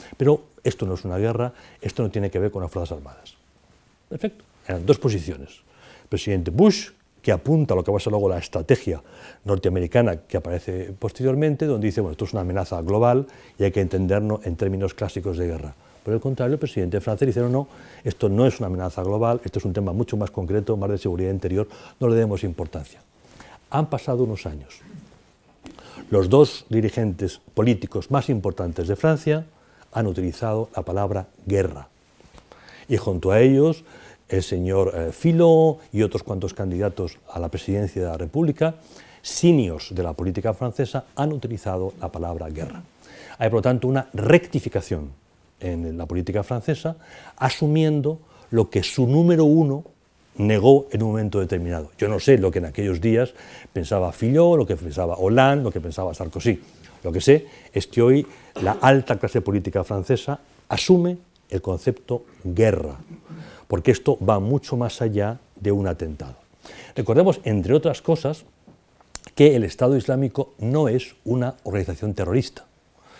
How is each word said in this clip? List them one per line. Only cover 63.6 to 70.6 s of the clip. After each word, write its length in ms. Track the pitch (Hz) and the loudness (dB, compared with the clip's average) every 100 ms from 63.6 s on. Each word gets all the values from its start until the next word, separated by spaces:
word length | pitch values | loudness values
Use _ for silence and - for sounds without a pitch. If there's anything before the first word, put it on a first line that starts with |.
| - | -6
porque 220 | 92 104 | 0 2
esto 280 | 107 - 127 | 2 2 0
va 220 | 95 104 | 2 2
mucho 360 | 101 139 - 123 | 2 -2 -2 -4
más 240 | 120 - | -4 -2
allá 360 | 113 101 101 123 _ - | -2 0 -2 -6 _ -6
de 100 | 101 | 0
un 160 | 101 95 | 0 0
atentado. 500 | 85 80 76 67 - _ _ - - - - | -4 -6 -10 -14 -18 _ _ -20 -20 -12 -6
Recordemos, 440 | 113 123 185 - | 2 4 6 2
entre 300 | 123 104 87 | 0 0 2
otras 280 | 147 156 131 | 2 2 -2
cosas, 420 | - 160 135 156 - _ _ _ _ _ _ - - | -2 0 -2 -6 -12 _ _ _ _ _ _ -20 -12
que 200 | - 147 | 6 8
el 100 | 127 | 8
Estado 320 | 98 - 127 135 | 2 2 2 2
Islámico 580 | 123 131 135 135 - | 2 0 0 -2 -6
no 300 | - | -6